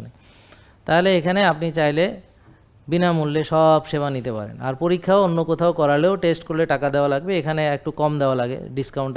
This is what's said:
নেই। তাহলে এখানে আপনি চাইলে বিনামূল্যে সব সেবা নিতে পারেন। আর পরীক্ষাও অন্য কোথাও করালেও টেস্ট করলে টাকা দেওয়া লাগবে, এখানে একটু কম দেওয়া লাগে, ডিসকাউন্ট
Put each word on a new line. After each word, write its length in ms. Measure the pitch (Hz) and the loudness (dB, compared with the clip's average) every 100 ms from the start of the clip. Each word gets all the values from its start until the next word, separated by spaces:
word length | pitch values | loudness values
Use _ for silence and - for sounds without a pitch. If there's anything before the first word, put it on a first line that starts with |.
| 110 | -16
নেই। 80 | - - - _ - - _ - | -20 -20 -20 _ -20 -20 _ 0
তাহলে 220 | 160 180 185 | 2 4 2
এখানে 220 | 160 190 196 | 2 2 2
আপনি 160 | 156 165 156 | 2 -2 0
চাইলে 260 | 151 147 185 214 - _ _ - _ _ - | 0 2 -2 -4 -16 _ _ -20 _ _ -4
বিনামূল্যে 540 | 170 175 165 151 151 151 | 0 2 2 0 -2 0
সব 300 | 160 160 156 - | 4 4 4 2
সেবা 180 | 151 143 135 | -4 -4 -4
নিতে 140 | 123 110 | -6 -6
পারেন। 180 | 104 113 123 | -8 -8 -6
আর 60 | 135 | -2
পরীক্ষাও 360 | 170 180 180 196 190 | -2 0 2 2 4
অন্য 120 | 165 160 | 0 -2
কোথাও 220 | 165 175 165 | 0 0 2
করালেও 340 | 147 147 170 196 | 2 4 2 2
টেস্ট 180 | 175 165 - | 0 -2 -4
করলে 160 | 160 165 | -2 0
টাকা 140 | 139 143 139 | 0 0 2
দেওয়া 140 | 143 | 2
লাগবে, 180 | 139 175 190 | 0 -2 -2
এখানে 200 | 147 156 151 143 | -2 -2 0 -2
একটু 140 | - 143 | -4 -2
কম 120 | 147 151 | -2 0
দেওয়া 140 | 139 127 | 0 0
লাগে, 160 | 120 131 - 127 | -2 -6 -8 -8
ডিসকাউন্ট 380 | 135 - 135 | -6 -6 -6